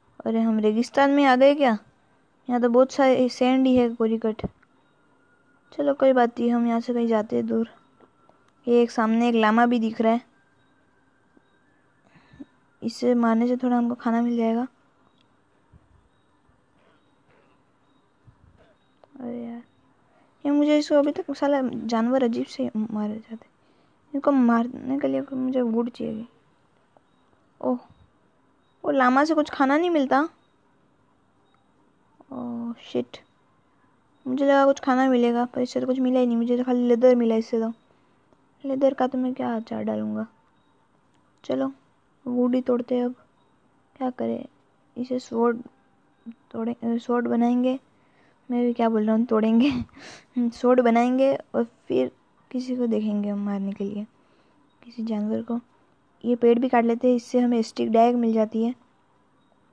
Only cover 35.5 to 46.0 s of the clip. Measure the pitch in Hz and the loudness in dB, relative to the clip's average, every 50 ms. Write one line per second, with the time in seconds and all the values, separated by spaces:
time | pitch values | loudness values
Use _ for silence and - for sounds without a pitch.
35.5 | - 247 254 254 - 254 254 262 254 262 254 254 254 254 247 247 233 233 233 240 | -4 -6 -6 -4 -4 -4 -2 -2 -2 0 0 0 2 2 2 2 0 0 0 0
36.5 | 247 240 247 254 247 247 247 240 240 233 247 254 247 240 240 226 226 220 226 - | 0 -2 0 0 0 0 2 2 2 4 6 4 4 4 2 2 0 0 -2 -2
37.5 | - 226 226 226 233 _ _ _ _ _ _ _ _ _ _ _ _ _ _ _ | -4 -4 -4 -4 -8 _ _ _ _ _ _ _ _ _ _ _ _ _ _ _
38.5 | _ _ - 269 269 262 277 269 269 - 262 254 - 254 254 254 254 - 254 247 | _ _ -8 -6 -4 0 0 0 0 0 -2 -2 -2 -2 -4 -4 -4 -6 -6 -6
39.5 | 233 226 226 - 233 220 214 214 214 - - - 214 214 220 - _ _ _ _ | -6 -6 -8 -8 -8 -8 -6 -4 -4 -4 -4 -6 -6 -6 -8 -10 _ _ _ _
40.5 | _ _ _ _ _ _ _ _ _ _ _ _ _ _ _ _ _ _ - - | _ _ _ _ _ _ _ _ _ _ _ _ _ _ _ _ _ _ -8 -6
41.5 | 262 262 269 269 269 _ _ _ _ _ _ _ _ _ - 254 247 247 247 247 | -4 -2 -4 -4 -6 _ _ _ _ _ _ _ _ _ -10 -6 -2 0 0 0
42.5 | 247 254 254 - 247 240 247 - 254 247 247 247 254 _ _ _ _ _ _ _ | 0 0 0 0 -2 -2 -2 -4 -4 -4 -4 -4 -6 _ _ _ _ _ _ _
43.5 | _ _ _ _ _ _ _ _ _ - 262 254 247 - 233 233 226 - - - | _ _ _ _ _ _ _ _ _ -8 -8 -6 -6 -4 -6 -6 -6 -6 -8 -14
44.5 | _ _ _ _ _ _ _ _ - 233 247 254 254 254 - - 233 226 233 240 | _ _ _ _ _ _ _ _ -12 -10 -8 -6 -6 -6 -6 -6 -4 -2 0 0
45.5 | 233 233 - - _ _ _ _ _ _ | -2 -4 -8 -16 _ _ _ _ _ _